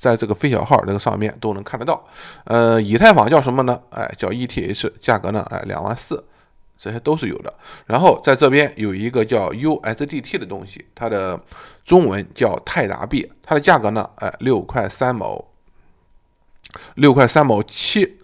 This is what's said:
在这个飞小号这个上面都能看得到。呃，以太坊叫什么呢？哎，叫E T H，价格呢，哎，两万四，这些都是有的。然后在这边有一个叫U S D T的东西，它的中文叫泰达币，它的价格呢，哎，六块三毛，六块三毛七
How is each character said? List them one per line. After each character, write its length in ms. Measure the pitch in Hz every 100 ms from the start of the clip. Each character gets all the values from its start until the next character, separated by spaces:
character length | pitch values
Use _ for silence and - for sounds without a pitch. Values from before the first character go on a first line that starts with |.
在 160 | 127 113
这 100 | 104
个 80 |
飞 160 | 104 147
小 140 | 117
号 200 | - 123
这 80 | 92
个 60 | 101
上 180 | 120 101
面 160 | 107 -
都 140 | 110
能 80 | 98
看 160 | 101 120
得 80 | 135
到。 180 | 160 - - - -
呃， 400 | - 117 117 113
以 160 | 104 113
太 140 | 220
坊 180 | 160 107
叫 100 | 156
什 140 | 131
么 80 | 131
呢？ 180 | 127 123 -
哎， 220 | - - 104
叫 140 | 95
E 160 | 120 123
T 160 | -
H， 280 | 92 104 - -
价 160 | - 107
格 140 | -
呢， 160 | 107 -
哎， 140 | 98 101
两 160 | 82
万 140 | 98 120
四， 260 | - - - _ _ _ _ _
这 160 | 107
些 80 | 113
都 160 | 151 160
是 120 | 107
有 100 | -
的。 160 | - - - - -
然 140 | 123
后 200 | 180 -
在 140 | - 131
这 140 | 143
边 200 | 139 143 -
有 180 | 104
一 140 | 95 117
个 160 | 123
叫 260 | 107 117 87
U 220 | 110 156 -
S 280 | 110 117
D 160 | 143 143
T 160 | 123 -
的 80 |
东 220 | 95 95 98
西， 180 | - -
它 140 | - 117
的 320 | 101 92 85 - - - _ -
中 200 | 180 139
文 200 | 98 -
叫 240 | - 113 - -
泰 200 | 175 104
达 200 | 78 107
币， 260 | 139 - _
它 120 | -
的 60 | 151
价 180 | 165 151
格 120 | 104
呢， 200 | 110 - -
哎， 140 | 104 -
六 200 | 127 110
块 260 | - 123 98
三 300 | - 127 117
毛， 260 | 52 - - _ _ _ _ _ _ _ _ _ _ _ - - - -
六 180 | 143
块 120 | 131 120
三 200 | 156 139
毛 160 | 104
七 560 | - - - 214 - -